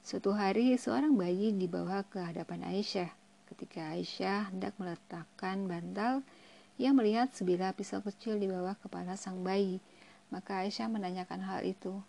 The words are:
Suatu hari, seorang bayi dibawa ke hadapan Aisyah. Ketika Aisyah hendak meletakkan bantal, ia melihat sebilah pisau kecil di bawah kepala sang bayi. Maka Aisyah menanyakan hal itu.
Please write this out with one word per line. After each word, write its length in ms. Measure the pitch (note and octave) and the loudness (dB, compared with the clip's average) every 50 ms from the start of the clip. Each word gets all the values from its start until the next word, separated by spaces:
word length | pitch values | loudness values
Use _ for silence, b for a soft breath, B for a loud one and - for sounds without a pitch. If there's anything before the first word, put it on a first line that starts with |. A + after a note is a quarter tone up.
| - | -8
Suatu 320 | - - C#4 - G3+ G3+ | -6 -6 0 2 2 2
hari, 400 | G#3 G3+ F#3+ G3 A3 A#3+ B3+ B3+ | 4 2 4 4 6 6 6 4
seorang 400 | B3 - A#3+ A3 B3+ C#4+ D#4 C#4 | 4 2 0 2 4 6 6 6
bayi 400 | G3+ F3+ F3+ F3+ F#3 G#3 A3 G#3 | 6 6 2 2 2 2 2 2
dibawa 480 | F#3+ F#3 F3 F3 F3+ E3+ F3 F#3+ G3 G3 | 2 0 0 0 -2 -2 0 -2 -2 -4
ke 160 | - - F#3+ | -4 -6 -6
hadapan 480 | F3 E3+ E3 F3+ E3 - F3 F3 F3 F3 | -4 -4 -4 -6 -6 -6 -6 -6 -4 -2
Aisyah. 400 | F3+ G3 G#3 - - G3 F3 E3 - - - _ - - _ - | -2 0 -2 0 0 -2 -2 -2 -6 -14 -20 _ -20 -20 _ -20
Ketika 460 | - - F3+ - - F3 D#3+ D#3 D#3+ | -14 -14 -14 -12 -10 -8 -6 -4 -4
Aisyah 560 | F3 F3 - - - F#3+ F#3+ G3 G#3 G#3+ F#3+ | -4 -4 -6 -4 -4 -2 0 0 0 -2 -4
hendak 240 | F#3 F#3+ F#3+ G3 - | -4 -4 -6 -6 -6
meletakkan 880 | - F#3 F3+ E3+ - - - F3 E3+ D#3 - - - - F#3 F#3+ G3 G3 | -6 -6 -6 -6 -8 -10 -12 -12 -12 -12 -14 -12 -6 -6 -4 -2 -2 -2
bantal, 560 | F#3 F3 E3+ E3+ F3 F#3 G3 G#3+ A#3+ C4 C#4 C4+ B B B B B B B B B B | -4 -4 -4 -6 -6 -4 -2 0 0 0 -2 -4 B B B B B B B B B B
ia 160 | - B3 C4 | 0 4 6
melihat 400 | C#4 C4 A3 G#3 G#3+ A#3 B3 C4 | 6 8 8 6 4 4 2 0
sebilah 400 | - - G3 F3+ F3+ F3 F#3 F#3+ | 0 -2 2 2 2 4 2 0
pisau 320 | F#3+ - G3 - G3 G3 G3+ | -2 -4 -6 -4 -4 -4 -4
kecil 320 | G#3 G3 - - A3+ G#3+ | -6 -8 -6 -4 -2 0
di 100 | G#3 G3+ | 0 0
bawah 300 | F#3+ F#3 F3+ F3+ F#3 G3+ | 0 0 -2 -2 -4 -4
kepala 400 | - - G3+ - F3 F3+ F3+ F#3 | -6 -10 -10 -8 -8 -6 -6 -6
sang 240 | - - G3 F#3 F#3 | -6 -8 -8 -6 -4
bayi. 400 | F3+ F#3 F#3+ G3+ G3+ F#3+ F3+ F#3+ B B B B B B B B B _ | -2 2 4 4 4 4 2 -4 B B B B B B B B B _
Maka 340 | - F#3 - - G3 F#3+ | -8 -8 -6 -4 -2 -2
Aisyah 300 | F#3 G#3 G3+ - A3+ A3+ | -2 -2 -2 -2 -2 -2
menanyakan 480 | A3+ G#3+ G3 F3+ F3+ F#3 F3+ - F3 F#3 | -2 -2 -2 -2 -4 -4 -6 -6 -6 -6
hal 220 | F#3+ F#3+ F#3+ - - | -4 -4 -4 -2 -2
itu. 340 | F#3 G3 - - F#3 F#3+ G3+ G3 | -2 -4 -4 -6 -6 -6 -6 -10